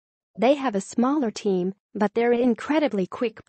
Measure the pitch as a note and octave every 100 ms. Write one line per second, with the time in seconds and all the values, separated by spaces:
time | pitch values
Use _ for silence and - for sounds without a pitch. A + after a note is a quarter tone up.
0 | _ _ _ - A3+ C#4+ C4+ G3 - -
1 | B3 D4+ A3+ - G#3 F#3 F#3 - _ G3+
2 | G3+ A3+ A#3+ A#3+ B3+ A3 - D#4 D4 G3+
3 | F#3 - A#3 -